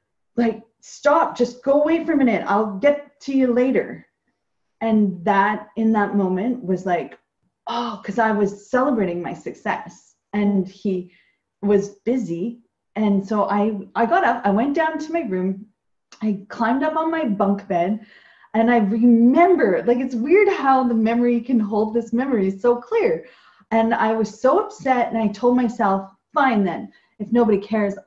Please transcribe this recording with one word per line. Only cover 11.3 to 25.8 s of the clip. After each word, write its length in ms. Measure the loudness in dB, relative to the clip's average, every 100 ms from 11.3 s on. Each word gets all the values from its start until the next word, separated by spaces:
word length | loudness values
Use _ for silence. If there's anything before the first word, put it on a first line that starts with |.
| _ _ _
was 380 | 0 0 0 -6
busy. 560 | -4 -4 -4 -6 -8 -10 _ _ _ -4
And 280 | 0 0 0
so 200 | -2 0
I, 420 | 0 0 -2 -6 -2
I 100 | 0
got 200 | 2 0
up, 160 | 0
I 60 | 0
went 260 | 0 0 0
down 240 | -2 -4
to 140 | -6
my 80 | -6
room, 460 | -4 -4 -4 -6 -10 _ _ _ _ -6
I 240 | -4 -4 -8
climbed 340 | -4 -2 0
up 140 | -2 -2
on 120 | -2
my 140 | -2 -4
bunk 400 | -2 0 -2 -2
bed, 380 | -2 -2 -4 -8 -20 -20 _ _
and 160 | 0 2
I 80 | 2
remember, 1080 | 2 2 4 6 6 6 4 4 2 2 0
like, 120 | 0
it's 160 | -2 -4
weird 340 | 2 4 4
how 340 | 2 2 2
the 100 | 2
memory 460 | 0 2 2 2 0
can 200 | 0 0
hold 340 | 0 0 0
this 180 | -2 -2
memory 400 | -2 0 0 0
so 240 | 0 0 0
clear. 500 | 0 0 0 -2 -6 -20 _ _ _
And 220 | 0 2
I 180 | 0 0
was 280 | 0 -2 0
so 180 | 2 2
upset, 540 | 0 -6 -2 0 0
and 40 | 0
I 120 | -2
told 260 | 0 0 2
myself, 560 | 0 0